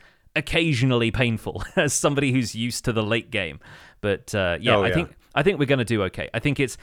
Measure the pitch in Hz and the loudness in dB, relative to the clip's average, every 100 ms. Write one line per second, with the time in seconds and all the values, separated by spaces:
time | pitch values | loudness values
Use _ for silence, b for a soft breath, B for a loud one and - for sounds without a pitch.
0 | b b b 156 - 170 165 117 131 120 | b b b -8 -2 0 2 2 2 4
1 | 113 110 120 110 - 95 - 190 147 - | 2 2 0 0 -6 -8 -4 0 0 2
2 | 156 139 143 127 113 110 120 - 127 110 | 2 2 2 0 -2 -4 -6 -4 -2 -2
3 | 104 117 - 104 85 71 B B B B | 0 -2 -2 -6 -6 -10 B B B B
4 | 104 98 - 104 90 85 117 107 95 87 | -2 -2 -2 -2 0 0 2 2 4 0
5 | 82 - _ 139 165 160 139 135 113 110 | -2 -10 _ 0 0 2 2 2 2 0
6 | 92 - - 113 147 139 135 - | -2 -4 -6 -2 -2 0 -2 -4